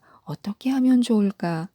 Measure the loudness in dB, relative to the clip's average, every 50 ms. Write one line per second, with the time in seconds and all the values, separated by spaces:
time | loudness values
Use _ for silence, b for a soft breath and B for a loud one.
0 | b b b b b -14 -12 -10 -10 -12 -10 -6 -4 -2 0 2 2 4 4 4
1 | 4 2 2 2 2 0 -2 -4 -4 -4 -4 -4 -6 -10